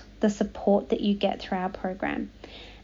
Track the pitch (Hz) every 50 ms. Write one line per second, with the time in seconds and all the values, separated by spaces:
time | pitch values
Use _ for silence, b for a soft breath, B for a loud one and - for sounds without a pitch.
0 | - - - - - 214 208 - 208 202 - - - - 202 202 - - 226 -
1 | - 208 202 202 202 196 - - - - 202 185 180 190 196 - - 185 185 196
2 | - - - 226 220 - - B B B B B B B B B